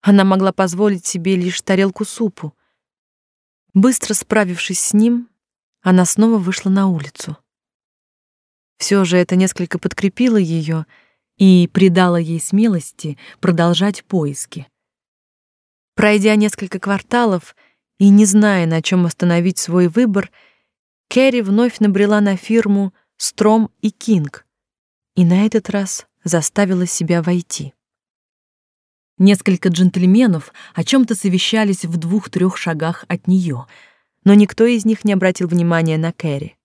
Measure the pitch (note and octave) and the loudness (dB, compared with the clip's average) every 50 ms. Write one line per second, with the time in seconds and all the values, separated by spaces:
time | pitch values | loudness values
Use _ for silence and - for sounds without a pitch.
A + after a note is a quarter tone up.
0 | - G3+ G3+ G3+ F#3+ F#3+ F#3+ F#3+ F#3+ G3 - - F#3+ F3+ E3+ F3+ G#3 G#3 G3 F3 | 4 4 4 4 4 2 0 0 0 -2 0 -2 -2 -2 -2 -2 0 -2 -2 -2
1 | - - - F3+ E3 F#3 F#3+ F3+ F3+ F3+ F3 - - - F#3+ F#3 G3 G3 F3+ - | -6 -8 -8 -6 -2 -2 -2 -2 -2 -4 -6 -8 -4 -2 0 0 0 -2 -2 -6
2 | G#3+ - - - A#3 G3+ _ - - D3+ _ _ _ _ _ _ _ _ _ _ | -10 -10 -6 -6 -6 -6 _ -8 -16 -16 _ _ _ _ _ _ _ _ _ _
3 | _ _ _ _ _ _ _ _ _ _ _ _ _ _ _ F#3+ G3 B3+ B3 - | _ _ _ _ _ _ _ _ _ _ _ _ _ _ _ 2 2 2 2 0
4 | - - G#3+ - - _ G#3+ A3 G#3 F3+ F3+ E3+ - - F#3 - - - - G#3 | -4 -4 -6 -6 -4 _ -2 -2 -2 -2 -4 -8 -8 -8 -6 -6 -4 -2 0 2
5 | A3 A#3 A#3+ A#3+ A#3+ _ _ _ _ _ _ _ _ _ _ _ _ F#3 F#3 F#3 | 2 2 0 -2 -6 _ _ _ _ _ _ _ _ _ _ _ _ 2 4 4
6 | F3+ F3 - G3+ G#3+ A3+ A3+ G#3 F3+ F3+ F#3 - - F#3+ F#3+ G3 G3 G3 F3+ D#3+ | 2 2 2 0 2 2 2 0 -2 -4 -6 -6 -4 -2 0 0 0 0 -2 -4
7 | C#3+ C3+ _ - - - D3+ _ _ _ _ _ _ _ _ _ _ _ _ _ | -6 -12 _ -16 -14 -14 -14 _ _ _ _ _ _ _ _ _ _ _ _ _
8 | _ _ _ _ _ _ _ _ _ _ _ _ _ _ _ _ - - G3+ G3+ | _ _ _ _ _ _ _ _ _ _ _ _ _ _ _ _ -4 0 0 0
9 | F#3+ E3 F3+ F3+ F3 - F#3 F#3 F#3+ F#3 - - F3 - - F3 - - - - | 2 2 2 0 0 2 2 0 0 0 -2 -6 -8 -6 -6 -6 -6 -6 -6 -2
10 | F#3+ G3 - - B3 B3+ A3+ G#3+ F#3 D#3+ E3 E3 D#3 D#3 D#3+ D#3+ D#3 _ _ _ | -4 -4 -2 0 0 2 2 0 0 0 -2 -4 -4 -4 -4 -6 -6 _ _ _
11 | _ _ _ _ _ _ _ _ G3 F#3+ F#3 F3+ F3 - _ F3 F#3+ F#3+ E3+ F#3+ | _ _ _ _ _ _ _ _ 6 6 6 6 4 2 _ 2 2 4 4 4
12 | F#3 F3+ F3 E3+ E3+ D#3 E3 E3 - - F#3+ G3+ A3 A#3 G3 E3+ - - _ - | 2 2 2 -2 -2 -4 -6 -8 -6 -2 0 0 2 2 0 -2 -6 -10 _ -12
13 | - D#3 C#3+ _ - - - _ - F3+ F3 E3 E3+ E3+ F3 E3+ F#3+ G#3 F#3+ - | -10 -10 -10 _ -16 -20 -14 _ -2 0 0 2 2 2 2 0 0 -2 -4 -6
14 | _ _ G3+ F3+ D3+ C#3+ C#3 - - _ - E3+ C3 _ _ _ _ _ _ _ | _ _ -4 -4 -2 -4 -6 -10 -14 _ -14 -18 -18 _ _ _ _ _ _ _
15 | _ _ _ _ _ _ _ _ _ _ _ _ _ _ _ _ _ _ _ - | _ _ _ _ _ _ _ _ _ _ _ _ _ _ _ _ _ _ _ 0
16 | A3 G#3 G#3+ G#3+ G3 G#3+ G#3+ G#3+ G#3 G#3+ - - G3+ F#3 - F#3 - G3 G3+ F#3+ | 2 2 2 4 2 2 2 2 2 0 -2 -6 -12 -10 -10 -8 -4 -4 -4 -4
17 | - _ B3 A#3+ A#3+ A3 F#3+ F3 - - _ _ _ _ _ _ _ _ _ _ | -4 _ -2 0 0 0 -2 -4 -6 -10 _ _ _ _ _ _ _ _ _ _
18 | G3 G3+ G3 G#3 G#3+ G3 G3 G#3+ G#3 G#3 G3+ F#3 E3+ E3 E3 D#3+ D#3+ - F#3 F3+ | 4 6 6 6 6 4 4 4 4 4 2 0 0 0 -2 -2 -2 -2 0 0
19 | F3 E3+ - _ F3+ F3 E3+ E3+ F3 F#3+ F3+ - - - E3+ F3+ F3+ F3 D#3+ A3+ | 0 -2 -2 _ -2 0 0 0 0 -2 -4 -4 -6 -2 0 2 2 2 2 0
20 | B3+ A3+ F#3+ G3+ F#3+ - _ _ _ _ _ _ _ _ _ _ _ _ _ _ | 0 0 0 -2 -4 -6 _ _ _ _ _ _ _ _ _ _ _ _ _ _
21 | _ _ - B3 C4 C4+ B3 B3 G#3+ F#3+ G3 G#3+ B3 B3 - - G#3+ G#3 F#3 G3 | _ _ 0 2 2 2 0 0 -2 0 0 2 0 0 0 0 0 0 2 2
22 | G#3 G#3 G#3+ G#3 G#3 G3+ G3 F3+ - - A3 A3+ A3 G3+ G3+ G3+ G3 F#3+ _ _ | 2 2 2 2 0 0 -2 -4 -4 -2 0 0 0 0 0 0 -2 -4 _ _
23 | _ _ _ _ - - - - G#3 G#3+ A3 A3+ A3 - _ _ - G#3+ - _ | _ _ _ _ -10 -10 -4 0 2 2 4 2 0 -2 _ _ -6 -6 -6 _
24 | - A3+ A3 F3 D3 C#3+ - - _ _ _ _ _ _ _ _ _ _ _ _ | -2 0 0 0 0 -4 -10 -18 _ _ _ _ _ _ _ _ _ _ _ _
25 | _ _ _ F#3 F3+ E3+ F3+ F#3+ G#3 A3 - A3 - - - G3+ G3 F#3 - - | _ _ _ 2 2 4 4 2 2 0 0 -2 -4 -2 -6 -4 -4 -6 -8 -12
26 | - _ _ _ _ E3+ F3 E3 D3+ - _ - G3+ F#3 F#3+ F3+ F3+ E3+ - - | -14 _ _ _ _ -4 -2 -2 -2 -2 _ -2 0 0 0 -2 -2 -4 -4 -6
27 | E3+ D#3 F3 E3+ D#3+ F3 F3+ F3+ E3+ _ - - D3 C3+ _ _ _ _ _ _ | -2 -2 -2 -2 0 -2 -2 -4 -4 _ -12 -12 -12 -14 _ _ _ _ _ _
28 | _ _ _ _ _ _ _ _ _ _ _ _ _ _ _ _ _ _ _ _ | _ _ _ _ _ _ _ _ _ _ _ _ _ _ _ _ _ _ _ _
29 | _ _ _ - F#3 G3 G3+ F#3+ - - F#3 F3 - F#3+ E3+ E3+ F#3 F3+ - F3+ | _ _ _ 2 4 4 4 4 0 -2 -2 0 0 -2 0 2 0 0 2 2
30 | F3+ F#3 F#3+ A3+ B3+ A#3 F3 D#3 - - _ - - - _ - E3 - C4 C4+ | 2 2 4 4 4 2 0 -2 -6 -12 _ -20 -20 -12 _ -8 -4 0 0 0
31 | B3+ - A3+ - - G3 F3+ F3+ - - A3+ A3 G#3+ G3+ F#3+ - - E3 E3 E3+ | 0 0 -4 -4 -2 -2 -2 0 -2 0 -2 0 0 -2 -2 -4 -6 -6 -6 -6
32 | D#3+ E3+ F#3+ G#3+ - - - F3+ F3+ F#3 F#3 - - E3+ E3 D3 D#3+ E3 E3+ - | -4 -2 -4 -4 -4 -6 -4 -2 -2 -2 -2 -4 -8 -6 -6 -4 -4 -6 -6 -8
33 | - _ F3 F3 _ - F#3 F#3+ F3+ E3 C3+ A#2+ B2+ _ - - - _ _ _ | -8 _ -8 -6 _ 0 0 0 0 -2 -6 -8 -10 _ -20 -20 -20 _ _ _
34 | _ _ _ _ _ F#3+ G3+ G#3 G#3 G3 - - A3+ A#3+ B3 A3+ G3 A3 A3 - | _ _ _ _ _ 4 6 6 6 4 2 0 2 2 2 0 0 -2 -2 -2
35 | - G#3 G3+ F#3+ F#3 F#3 F3+ - F#3 E3+ F3 F3 E3+ E3+ E3+ E3 E3 D#3+ D#3 D#3 | -2 -2 0 0 0 -2 -2 -2 -4 -2 0 0 0 0 0 0 0 0 -2 -2
36 | D#3+ E3 E3+ - - D#3+ C#3+ C#3 D3+ D#3+ _ _ _ | -2 -4 -6 -6 -6 -6 -6 -6 -8 -12 _ _ _